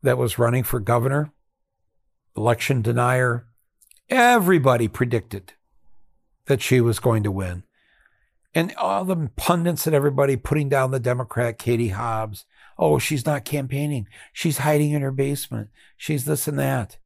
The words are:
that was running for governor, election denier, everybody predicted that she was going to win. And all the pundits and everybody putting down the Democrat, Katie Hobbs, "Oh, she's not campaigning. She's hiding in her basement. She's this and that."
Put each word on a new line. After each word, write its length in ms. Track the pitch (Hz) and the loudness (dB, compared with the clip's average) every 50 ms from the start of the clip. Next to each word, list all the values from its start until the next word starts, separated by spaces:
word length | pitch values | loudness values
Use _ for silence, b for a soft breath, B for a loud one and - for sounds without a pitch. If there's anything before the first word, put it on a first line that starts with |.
that 160 | - 135 123 | 2 2 2
was 200 | 127 127 117 - | 2 0 -2 0
running 260 | - 120 120 120 127 120 | 2 2 2 2 0 0
for 180 | - - 120 | -2 -2 -4
governor, 500 | 104 110 120 120 117 131 139 147 151 151 _ _ _ _ _ _ _ _ _ _ _ _ _ _ _ _ _ _ _ _ _ | 0 0 0 2 2 0 0 0 -2 -2 _ _ _ _ _ _ _ _ _ _ _ _ _ _ _ _ _ _ _ _ _
election 460 | - 104 117 117 110 - - 139 127 | -2 0 0 0 0 0 0 0 0
denier, 680 | 107 117 120 120 120 123 127 127 127 123 117 120 - - _ _ _ _ _ _ _ _ _ _ _ _ | 0 0 0 0 0 2 2 2 0 0 -2 -4 -6 -12 _ _ _ _ _ _ _ _ _ _ _ _
everybody 800 | - 262 240 247 247 233 190 175 190 165 127 131 127 117 117 110 | 2 4 6 6 6 6 6 4 4 6 6 4 4 4 2 -2
predicted 640 | - - 127 120 117 113 - _ - 101 95 - _ _ _ _ _ _ _ - - - - _ _ _ _ _ _ _ _ | 0 -2 -2 0 0 -4 -4 _ -12 -12 -12 -14 _ _ _ _ _ _ _ -20 -20 -20 -20 _ _ _ _ _ _ _ _
that 140 | - 113 110 | -2 0 0
she 200 | - - 131 127 | 2 2 4 4
was 180 | 117 117 110 - | 4 4 0 0
going 240 | - 127 113 110 104 | 0 2 2 2 0
to 80 | 107 | -2
win. 320 | 95 98 95 90 87 90 - _ _ _ _ _ _ _ _ _ _ _ _ _ _ _ _ _ _ | -2 -4 -6 -6 -8 -10 -14 _ _ _ _ _ _ _ _ _ _ _ _ _ _ _ _ _ _
And 200 | 170 165 202 - | -2 -2 -2 -4
all 300 | - - 185 196 202 190 | -4 -2 -2 -2 -2 0
the 260 | 180 185 170 156 120 - | -2 -2 -2 -2 -6 -6
pundits 520 | - - - 170 175 170 175 170 - - | -6 -2 0 0 2 2 -2 -2 -2 -2
and 80 | 160 160 | 0 2
everybody 400 | 143 139 147 139 135 143 135 135 | 2 2 2 2 2 2 2 0
putting 340 | 123 - - 143 156 147 139 | -2 -2 -2 -2 -2 0 0
down 220 | 143 139 131 131 | 0 0 0 0
the 80 | 135 135 | -2 -2
Democrat, 580 | 117 127 123 123 127 107 - 120 123 117 117 | -2 -2 -2 -2 -6 -6 -4 -4 -2 -4 -4
Katie 320 | _ - 120 120 117 120 110 | _ -2 -2 0 0 0 -2
Hobbs, 560 | 95 101 120 117 117 113 110 110 101 - - b b b b b b | -2 -4 -4 -4 -4 -4 -6 -8 -10 -16 -18 b b b b b b
"Oh, 220 | b - 156 151 139 | b 2 2 4 2
she's 260 | - - 156 135 117 | 2 0 -2 -2 0
not 200 | 156 147 139 - | 0 -2 -2 -4
campaigning. 600 | - - 143 135 131 131 139 147 147 147 123 104 B B B B B | -4 -6 -6 -4 -4 -4 -4 -2 -2 -4 -4 -6 B B B B B
She's 280 | B - - 170 147 - | B -4 -2 -2 -2 0
hiding 320 | 127 151 151 147 151 147 | 0 2 2 2 2 2
in 100 | 151 147 | 0 0
her 100 | 139 135 | -2 -2
basement. 580 | 135 131 139 135 143 143 - - 127 110 104 104 b b b b b | -2 -2 -2 -2 -2 -6 -6 -8 -8 -10 -10 -10 b b b b b
She's 280 | b - - 156 139 123 | b -6 -4 -4 -4 -2
this 220 | 143 151 139 - | -2 -2 -2 -2
and 120 | - 147 143 | -4 -4 -2
that." 380 | 139 135 135 127 107 - - - _ | -2 -2 -2 -2 -4 -6 -12 -20 _